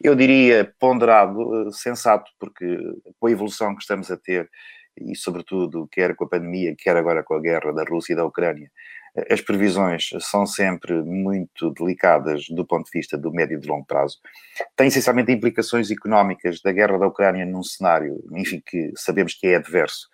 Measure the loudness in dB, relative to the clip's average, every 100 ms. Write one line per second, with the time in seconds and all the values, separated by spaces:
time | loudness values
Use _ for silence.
0 | 4 6 6 6 6 6 4 2 2 4
1 | 6 8 6 2 -4 -4 -6 -8 -8 -2
2 | 2 2 0 _ -16 -10 -6 -6 -6 -12
3 | -18 -2 0 0 -2 -4 -4 -4 -6 -6
4 | -6 -10 -4 -4 -6 -12 -20 -20 _ -16
5 | -12 -10 -8 -8 -6 -4 -4 -6 -8 -2
6 | 0 0 -4 -4 -4 -4 -4 -4 0 2
7 | 2 -2 -2 -4 -2 -2 -2 -4 -4 -4
8 | -4 -4 -4 -2 -4 -4 -10 _ -20 -20
9 | -14 -8 -2 -2 0 0 2 2 0 -2
10 | -6 -8 -4 -2 0 0 0 -2 -4 -4
11 | -2 -4 -2 -4 -6 -4 -6 -2 -4 0
12 | 2 2 2 -6 -6 -6 -2 -4 -4 -8
13 | -6 -6 -6 -2 -2 -4 -6 -8 -4 -2
14 | -2 -4 -20 -20 -16 -12 -6 2 2 4
15 | 2 2 2 2 0 -2 -2 -2 -2 -4
16 | 2 4 4 0 -4 -2 -2 2 4 4
17 | 0 2 2 2 -4 -6 -10 -2 2 2
18 | 0 -8 -10 -8 -6 -8 -8 -6 -6 -6
19 | -4 0 -2 0 2 2 2 0 0 -4
20 | -16